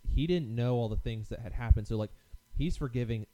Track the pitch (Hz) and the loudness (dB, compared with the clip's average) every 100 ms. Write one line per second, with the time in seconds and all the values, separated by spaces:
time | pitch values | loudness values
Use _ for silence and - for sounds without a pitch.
0 | - - 160 175 123 117 123 123 113 113 | 0 2 4 2 0 0 2 2 2 0
1 | 127 110 107 - 107 - 120 113 104 110 | -2 -4 -6 -8 -6 -2 4 4 2 -2
2 | 107 - - - - - 156 - 143 120 | -2 -6 -18 -20 -8 -2 0 0 -2 -2
3 | 113 113 104 | -2 -4 -4